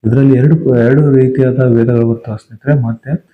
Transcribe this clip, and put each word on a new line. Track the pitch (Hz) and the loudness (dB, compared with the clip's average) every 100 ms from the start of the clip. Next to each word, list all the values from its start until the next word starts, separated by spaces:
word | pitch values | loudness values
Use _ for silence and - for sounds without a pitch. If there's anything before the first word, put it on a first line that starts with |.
| 110 | 0
ಇದರಲ್ಲಿ | 123 139 127 | 0 2 2
ಎರಡು, | 143 165 135 123 | 2 0 0 0
ಎರಡು | 117 135 147 | 2 2 2
ರೀತಿಯಾದ | 135 131 131 131 127 | 2 0 0 -2 0
ವೇದಗಳು | 127 117 117 120 117 | 0 0 0 0 0
ಬರ್ತಾವೆ | 117 - 107 _ | -4 -8 -14 _
ಸ್ನೇಹಿತರೆ. | 110 135 147 | -12 -4 -2
ಮತ್ತೆ | 117 113 131 165 _ | -2 -8 -8 -10 _